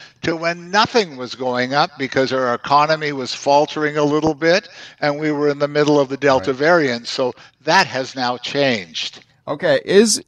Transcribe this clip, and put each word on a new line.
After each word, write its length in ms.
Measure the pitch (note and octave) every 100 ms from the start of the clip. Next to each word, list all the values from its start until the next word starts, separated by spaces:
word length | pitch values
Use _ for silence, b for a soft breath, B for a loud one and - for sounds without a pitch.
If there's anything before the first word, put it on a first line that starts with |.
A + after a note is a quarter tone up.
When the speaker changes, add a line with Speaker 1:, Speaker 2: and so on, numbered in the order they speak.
| B B
Speaker 1:
to 140 | D#3+ E3
when 340 | E3+ F3 F3
nothing 480 | G3+ A#3 B3 F3+ C3
was 160 | B2
going 400 | A2 B2+ B2 B2+
up 160 | C#3 F3 -
because 340 | C3+ C3+ C3
our 220 | C3 B2+
economy 580 | A#2+ - C#3+ D3+ D#3 D3+
was 220 | C#3 B2
faltering 640 | - C#3+ C#3+ D3+ D#3 D3+ D3+
a 60 |
little 320 | D3 D3+ D#3 C#3+
bit 340 | E3 F#3 - B B B
and 200 | D3 D3
we 120 | D#3
were 180 | D3 D3
in 80 | C#3+
the 100 | C#3+
middle 320 | D3 D3+ D3
of 100 | C3+
the 80 | C3+
Delta 340 | C#3+ C3 B2+
Speaker 2:
Right. 80 | B2+
Speaker 1:
variant. 480 | D3+ F3 C#3 A#2 A#2+
So 260 | - B2+ - b b
that 260 | D3+ F3+ D3
has 280 | B2+ B2+ C3+
now 220 | B2 B2
changed. 880 | - C#3 C#3 A2+ E2+ D#2 - - _ _ -
Speaker 2:
Okay. 340 | D3 F3 C3+
Is 380 | - F#3 A3+ -